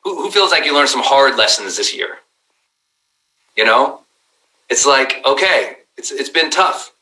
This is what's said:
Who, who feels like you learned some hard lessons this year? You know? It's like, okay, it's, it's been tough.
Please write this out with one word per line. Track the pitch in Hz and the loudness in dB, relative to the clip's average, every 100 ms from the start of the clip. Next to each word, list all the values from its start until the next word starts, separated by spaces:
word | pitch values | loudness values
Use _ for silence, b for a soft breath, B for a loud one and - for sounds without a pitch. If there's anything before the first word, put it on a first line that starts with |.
Who, | 185 170 | -8 -6
who | 202 | -2
feels | 208 185 | 0 2
like | 160 | 0
you | 147 | 0
learned | 143 139 | 0 0
some | 131 | 0
hard | 120 139 139 120 | 2 4 4 4
lessons | 107 - 98 98 | 0 0 -4 -6
this | 101 | -6
year? | 101 92 - _ _ _ _ _ _ _ _ _ _ _ _ _ - | -6 -10 -10 _ _ _ _ _ _ _ _ _ _ _ _ _ -2
You | |
know? | 110 117 131 - _ _ _ _ _ _ _ | 2 4 2 -4 _ _ _ _ _ _ _
It's | 120 143 | 0 2
like, | 135 131 - | 2 0 -2
okay, | 135 139 190 147 101 - _ - | -2 0 2 0 -2 -10 _ -16
it's, | - | -12
it's | 135 - | -8 -4
been | 170 160 | -2 -2
tough. | 175 180 - - _ | 0 0 0 -10 _